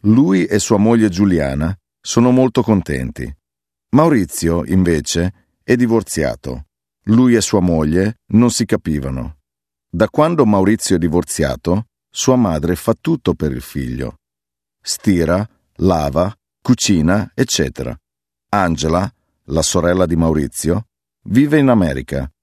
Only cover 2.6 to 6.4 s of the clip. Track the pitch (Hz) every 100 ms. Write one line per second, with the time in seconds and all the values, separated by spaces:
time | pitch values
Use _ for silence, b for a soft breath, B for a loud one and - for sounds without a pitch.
2.6 | 117 101 82 69 64 - 62 69 _ _
3.6 | _ _ _ 127 165 135 90 - 82 85
4.6 | 58 92 87 80 - 85 90 - _ _
5.6 | - 120 123 113 95 - 71 57